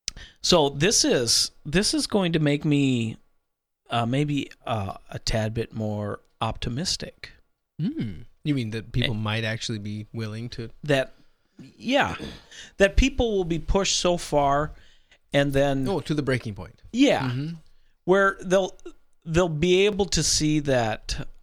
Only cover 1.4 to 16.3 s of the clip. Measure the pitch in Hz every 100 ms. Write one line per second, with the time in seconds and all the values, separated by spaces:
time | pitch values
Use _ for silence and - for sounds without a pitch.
1.4 | - - 151 175 214 311 - 208 175 165
2.4 | 147 147 151 143 135 123 113 - _ _
3.4 | _ _ _ _ _ 117 117 135 147 143
4.4 | - - - 110 98 - - - - 113
5.4 | 110 117 - 113 107 104 104 107 _ _
6.4 | 113 - 127 120 185 - - - - -
7.4 | _ _ _ - 190 320 254 170 - _
8.4 | 151 139 110 110 113 123 120 110 107 110
9.4 | 110 110 - 110 104 107 104 113 107 110
10.4 | 120 - 113 - 147 135 131 - _ _
11.4 | _ - 131 - 110 269 110 - - -
12.4 | - - - - 196 - 262 262 233 196
13.4 | 165 165 - 196 190 - 180 175 - 147
14.4 | 139 143 151 - - - _ _ _ 143
15.4 | 143 139 139 135 135 175 - 151 143